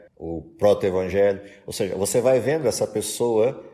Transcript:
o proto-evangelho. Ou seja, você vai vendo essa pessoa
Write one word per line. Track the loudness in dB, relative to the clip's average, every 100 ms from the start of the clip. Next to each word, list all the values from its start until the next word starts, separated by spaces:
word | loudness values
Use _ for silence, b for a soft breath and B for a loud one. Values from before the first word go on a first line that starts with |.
| -20 _
o | -10 -10 -12 0
proto-evangelho. | 2 4 2 -2 0 2 2 0 B B -14
Ou |
seja, | -6 -4 -2
você | -2 2
vai | 2 2
vendo | 2 0 -2
essa | -2 -2
pessoa | -4 -6 -4 0 2 2 -2 B